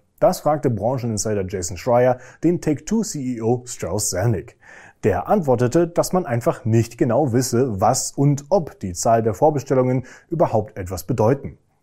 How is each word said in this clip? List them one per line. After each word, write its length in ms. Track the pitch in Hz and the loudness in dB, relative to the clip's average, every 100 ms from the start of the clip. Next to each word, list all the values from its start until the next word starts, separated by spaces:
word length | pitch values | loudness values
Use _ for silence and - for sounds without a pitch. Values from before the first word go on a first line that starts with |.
| _ _ | _ _
Das 220 | 156 180 | 0 2
fragte 280 | 151 151 147 | 0 0 0
Brancheninsider 760 | 107 107 135 117 107 110 104 92 | 0 -2 -2 -4 -4 -2 -2 -4
Jason 300 | 95 87 92 | -6 -6 -6
Schreier 400 | - 120 127 120 - - | 0 4 4 2 -6 -4
den 160 | 160 175 | 0 0
Take-Two 420 | - 143 - 220 | -2 -4 -2 -2
C 320 | 208 151 127 120 | -2 -6 -6 -2
E 40 | |
O 220 | 113 123 | 0 -2
Strauss 460 | 123 - 90 101 - | -4 -10 -6 -4 -4
Zelnick. 480 | 90 113 95 - - - - - _ | -2 0 -2 -6 -18 -20 -20 -20 _
Der 240 | 107 90 - | 0 0 0
antwortete, 600 | 202 147 120 123 165 170 | 0 2 2 2 2 0
dass 240 | 170 147 | 0 0
man 140 | 180 165 | -2 -2
einfach 400 | 120 165 - 110 | -2 -2 -2 2
nicht 320 | 113 110 - | 2 2 0
genau 340 | 139 117 151 | 0 2 2
wisse, 480 | 117 127 117 135 98 | 0 0 0 0 2
was 320 | 107 135 - | 2 2 -2
und 320 | - 143 139 - | 0 0 0 0
ob 280 | 196 147 - | -2 -2 -8
die 120 | 98 | -10
Zahl 300 | 85 120 117 | -4 2 2
der 100 | 113 | 2
Vorbestellungen 720 | 101 156 147 - 131 127 127 - - _ | 2 2 2 0 2 2 0 -6 -14 _
überhaupt 480 | 160 170 - - - | -2 0 0 -2 -8
etwas 280 | 90 92 | -10 -8
bedeuten. 520 | - 113 110 139 - - _ _ | -4 2 2 2 -4 -16 _ _